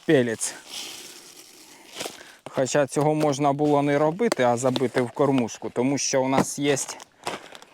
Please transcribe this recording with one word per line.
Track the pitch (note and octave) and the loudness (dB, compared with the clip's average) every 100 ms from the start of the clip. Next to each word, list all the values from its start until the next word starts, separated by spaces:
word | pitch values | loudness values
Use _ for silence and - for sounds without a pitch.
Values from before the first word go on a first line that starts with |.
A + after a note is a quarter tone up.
| - | 2
пелець. | D3 A#2+ A2 - - - - - - - - - - - - - - - - - - - - - - | 4 4 -2 -6 -10 -14 -14 -14 -16 -18 -20 -20 -20 -20 -20 -20 -20 -18 -12 -12 -14 -20 -20 -8 -4
Хоча | B2+ D3 C3+ | 0 0 0
цього | D3+ D3+ | 2 2
можна | D#3 D3+ C3+ D3 | 2 0 2 0
було | C#3+ D3+ C#3+ | 2 2 4
не | C#3+ C#3+ | 4 2
робити, | D3+ F3 A#3 - | 2 2 0 2
а | B2 A#2+ | 2 2
забити | C3 B2+ B2 C3 | 0 0 0 0
в | A#2+ | -2
кормушку, | - C#3 C3+ A2+ - A2 | 0 2 2 0 -6 -6
тому | - B2+ C#3 | -2 0 0
що | - C3+ | 0 0
у | C3 | 2
нас | C3+ C3+ - | 0 0 -2
є | C#3+ C3+ - - - _ - - - - - | 0 0 -4 -12 -18 _ -12 -12 -14 -20 -20